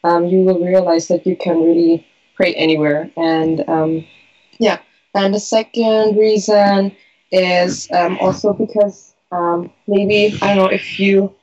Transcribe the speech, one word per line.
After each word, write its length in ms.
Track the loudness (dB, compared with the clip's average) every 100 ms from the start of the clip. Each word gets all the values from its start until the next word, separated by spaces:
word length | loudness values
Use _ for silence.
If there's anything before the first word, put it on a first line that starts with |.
| 0
um, 200 | 0 2
you 140 | 2
will 200 | 2 0
realize 480 | 2 0 2 -2 -2
that 180 | -4 -2
you 120 | -4
can 260 | -2 0
really 420 | 2 2 2 0 _ _ _ _
pray 180 | -2 0
anywhere. 540 | 0 0 0 -2 -4 -4
And, 480 | -2 0 -2 -4 -2
um, 360 | -2 -2 -4 -8 _ _ _ _ _
yeah. 200 | -2 -2 _ _ _ -2
And 180 | 0
the 60 | -2
second 800 | -2 -2 -2 -2 0 2 2 2
reason 760 | 2 2 2 2 4 2 -2 -6 _ _ _
is, 560 | -2 2 0 0 -4 -4
um, 240 | -2 -2 0
also 320 | -2 0 -4
because, 640 | -2 -4 0 0 -2 _ _ _
um, 400 | -4 -2 -2 -6 _ -2
maybe, 500 | -2 2 2 0 0
I 60 | 0
don't 100 | 2
know, 80 | 2
if 340 | 0 -6 -2
you 340 | 2 2 0 _